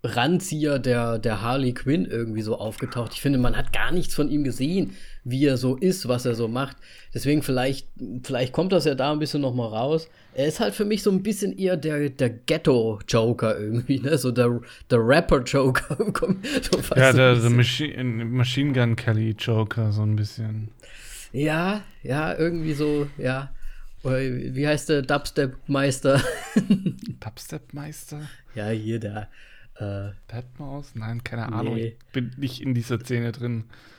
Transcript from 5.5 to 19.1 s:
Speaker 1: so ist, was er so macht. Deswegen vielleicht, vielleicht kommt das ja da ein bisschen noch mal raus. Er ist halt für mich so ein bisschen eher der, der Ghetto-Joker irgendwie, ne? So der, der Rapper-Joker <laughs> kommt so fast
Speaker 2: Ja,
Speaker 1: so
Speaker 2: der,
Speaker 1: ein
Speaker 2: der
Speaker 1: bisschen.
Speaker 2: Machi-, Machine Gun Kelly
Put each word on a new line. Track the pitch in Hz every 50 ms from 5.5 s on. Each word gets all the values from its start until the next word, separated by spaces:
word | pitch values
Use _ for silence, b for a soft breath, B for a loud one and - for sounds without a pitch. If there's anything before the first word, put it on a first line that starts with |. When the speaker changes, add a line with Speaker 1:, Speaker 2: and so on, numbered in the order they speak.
| 131
Speaker 1:
so | 117 123 127 135
ist, | 131 190 185 185 190 -
was | 123 123 120 123
er | 123 117
so | 110 117
macht. | 110 117 127 139 135 - B B B B B B B B
Deswegen | 120 - 139 147 151 135
vielleicht, | - 131 123 127 139 135 135 - - - - 135 95 110 127 123
vielleicht | - 135 120 127 120 -
kommt | - 170 185 196
das | 175 139
ja | 156 135
da | 131 139 147
ein | 151 151
bisschen | 156 143 - 147
noch | 139 131 120
mal | 123 117
raus. | 110 110 110 120 143 160 160 160 b b b b b b
Er | 127 139
ist | 233 233 -
halt | 233 202 196
für | - 208
mich | 208 220 190 -
so | 214
ein | 190 185
bisschen | 190 214 214 - 208 196 190
eher | - 190 180 180
der, | 156 131 156 151 147 147 143
der | 127 - 135 117
Ghetto-Joker | 107 107 _ - 156 160 - 165 131 120 113 113 107 101 - - - 117 113 120 113 - 120 110 110 -
irgendwie, | 104 107 113 120 123 - 139 127
ne? | 127 139 165
So | 135 - 127
der, | 117 127 123 120 120 120 120 B B B B _
der | 131 117
Rapper-Joker | 110 117 139 165 - - 160 139 120 - - 139 135 135 127 - - - 131
<laughs> | - 233 208 -
kommt | - - 185 185 190 196 277 285 262 - -
so | - 214
fast | - - - 127
Speaker 2:
Ja, | 131 131
Speaker 1:
so | 127
Speaker 2:
der, | - 131 127 123
Speaker 1:
ein | 120 113
Speaker 2:
der | 117
Speaker 1:
bisschen. | 120 123 120 - - - 156 147 - - 127 123 113
Speaker 2:
Machi-, | 113 117
Machine | 113 120 127 120 123 - 139 139 147 135
Gun | 127 120 117 113
Kelly | - - 117